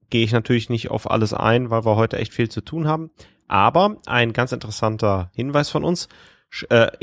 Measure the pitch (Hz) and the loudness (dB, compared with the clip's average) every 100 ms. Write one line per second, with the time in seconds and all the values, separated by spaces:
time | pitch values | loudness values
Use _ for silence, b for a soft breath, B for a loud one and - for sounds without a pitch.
0 | _ 120 113 117 - 123 - 117 - 117 | _ 0 2 0 0 -2 0 -6 -4 -6
1 | - 110 107 - 110 120 123 113 113 107 | -2 0 0 0 2 2 2 -2 2 2
2 | 113 104 107 - 113 - - 160 151 160 | 2 -2 -6 -4 -4 -4 -10 -6 -4 -4
3 | 160 _ b b _ 98 107 156 202 214 | -6 _ b b _ 2 4 4 2 0
4 | - 120 117 110 123 120 107 107 110 107 | -2 0 2 0 -2 -4 -8 -4 -2 0
5 | 107 95 90 - 131 147 147 151 151 175 | 0 0 -2 -6 -2 -2 -2 -2 -2 -4
6 | - b b b b - - 120 113 - | -6 b b b b -14 2 4 4 0